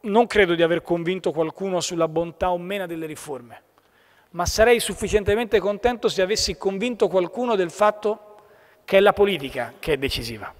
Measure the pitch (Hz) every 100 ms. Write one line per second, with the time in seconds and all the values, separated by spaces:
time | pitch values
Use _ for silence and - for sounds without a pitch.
0 | 220 202 240 208 190 170 165 170 - 170
1 | 165 185 180 151 160 - 196 180 - 175
2 | 160 160 170 160 185 175 175 202 180 165
3 | 160 151 156 135 120 113 _ _ _ _
4 | _ _ _ 170 175 - 226 240 - 196
5 | 208 202 196 208 233 214 190 202 240 240
6 | 220 - 185 214 - 180 196 196 240 233
7 | 196 185 175 - 247 214 175 - 208 214
8 | 214 214 - - _ _ _ _ - 190
9 | 202 190 202 175 135 127 117 - - 143
10 | 135 - 117 110 98